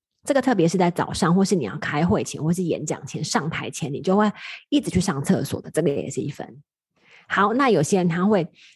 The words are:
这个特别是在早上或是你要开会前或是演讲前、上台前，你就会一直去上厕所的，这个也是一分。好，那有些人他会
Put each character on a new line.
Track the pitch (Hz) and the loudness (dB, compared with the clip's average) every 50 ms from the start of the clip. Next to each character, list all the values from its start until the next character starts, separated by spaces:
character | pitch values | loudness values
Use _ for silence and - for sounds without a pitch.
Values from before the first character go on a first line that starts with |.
| _ _ _ _ - | _ _ _ _ -4
这 | - | 0
个 | 277 262 | 0 2
特 | 254 269 240 | 2 2 4
别 | 185 165 170 | 4 4 4
是 | - 180 | 4 4
在 | 180 175 | 2 2
早 | - - 117 - | 2 0 -4 -4
上 | - - 190 160 175 | -2 0 2 4 4
或 | 190 190 | 4 4
是 | - 208 | 4 2
你 | 170 120 | 0 0
要 | 92 143 147 | -4 -6 -8
开 | - - 151 147 170 | -6 -4 -2 0 2
会 | 175 208 147 | 2 2 0
前 | 110 - - - | 0 -4 -6 -4
或 | 143 160 | -2 -2
是 | 175 185 | 0 0
演 | 180 160 107 - 147 | 0 -2 -2 -4 -4
讲 | 156 175 147 147 | -6 -8 -8 -8
前、 | - - 151 156 | -12 -10 -8 -6
上 | - - 240 143 165 | -4 -4 -2 -2 -4
台 | - - - - | -6 -6 -10 -10
前， | - - 160 135 | -8 -8 -8 -6
你 | 143 - | -6 -4
就 | 143 185 190 | -2 0 2
会 | 208 214 208 - - - - - - _ - | 2 2 0 0 -6 -16 -16 -16 -16 _ -2
一 | 285 294 | -2 -2
直 | - 170 | -2 0
去 | - 190 | -2 0
上 | - - 143 139 - | 0 0 -2 -4 0
厕 | - 185 110 | 0 0 0
所 | 139 - - - | 0 -4 -6 -8
的， | - - | -8 -4
这 | - 156 | -4 0
个 | 165 151 | 0 0
也 | 143 98 - 131 | -2 -2 -6 -6
是 | - - | -6 -6
一 | - 143 | -6 -8
分。 | - - - - 117 147 _ _ _ _ _ _ _ _ _ _ - - _ | -8 -10 -14 -16 -16 -20 _ _ _ _ _ _ _ _ _ _ -20 -20 _
好， | - - 180 202 208 226 | -4 0 2 2 2 2
那 | 269 285 254 | 2 2 4
有 | 202 147 | 4 4
些 | 151 - 202 | 2 2 2
人 | 185 175 175 | 2 2 2
他 | 160 175 185 | 2 2 2
会 | 214 220 185 151 - _ _ - - _ | 2 4 2 2 -2 _ _ -20 -20 _